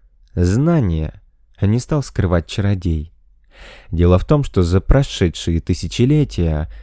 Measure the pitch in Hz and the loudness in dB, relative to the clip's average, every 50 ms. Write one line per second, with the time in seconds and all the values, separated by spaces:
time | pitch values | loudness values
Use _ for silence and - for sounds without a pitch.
0 | _ _ _ _ _ _ - 90 87 90 98 123 147 170 170 156 117 90 82 78 | _ _ _ _ _ _ -2 0 0 2 2 2 2 2 2 2 0 0 0 -2
1 | 76 - - - _ _ _ _ _ _ _ - 101 101 110 127 - - 160 147 | -4 -6 -8 -14 _ _ _ _ _ _ _ -4 -2 0 0 0 -2 -2 -4 -4
2 | 131 - - - 98 85 90 85 80 - - - 98 101 101 92 85 87 80 78 | -4 -4 -4 -2 0 0 0 0 -2 -4 -6 -4 -2 -2 -2 -2 -2 -2 -2 -2
3 | 76 - _ _ _ _ _ _ _ _ _ - - - - - - - - 82 | -4 -10 _ _ _ _ _ _ _ _ _ -20 -20 -20 -20 -20 -14 -6 0 2
4 | 87 90 90 92 - - 151 147 135 - - 95 87 85 90 98 - - - 135 | 4 4 4 4 4 2 2 0 0 0 0 0 2 2 2 0 4 4 4 4
5 | 139 - - - 98 82 - - - 90 85 85 - - 90 - - 82 - - | 2 0 -2 -2 -2 -2 -2 -4 -4 -2 -2 -2 -2 -2 -4 -4 -4 -6 -2 0
6 | 120 135 151 151 143 - - - 85 82 78 73 80 - - - | 2 2 4 2 0 0 -2 -2 -2 0 0 -2 -4 -6 -10 -16